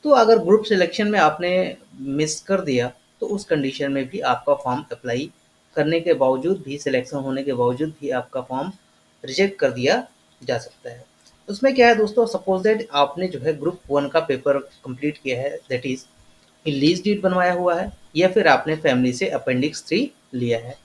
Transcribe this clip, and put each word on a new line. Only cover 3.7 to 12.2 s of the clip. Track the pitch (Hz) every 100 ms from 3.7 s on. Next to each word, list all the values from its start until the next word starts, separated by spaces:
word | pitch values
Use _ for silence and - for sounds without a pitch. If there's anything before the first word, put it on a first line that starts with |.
| 135 139
में | 139 131
भी | 190
आपका | 135 123 -
form | 143 127 131 151
apply | 120 123 120 151 _ _ _ _ -
करने | 156 170
के | 170
बावजूद | 147 135 131 156 190 139
भी, | 143
selection | - 131 123 143
होने | 135 135
के | 139
बावजूद | 123 120 127 156 156
भी | 143
आपका | 127 120 131
form | 123 131 165 - _ _ _ _
reject | 135 131 196 196
कर | 139
दिया | 123 123 220 - _ _ _
जा | 123 120
सकता | - _ 123
है। | 120 - _ _ _ -
उसमें | 202 269
क्या | 262 240
है |
दोस्तों, | 226 208 208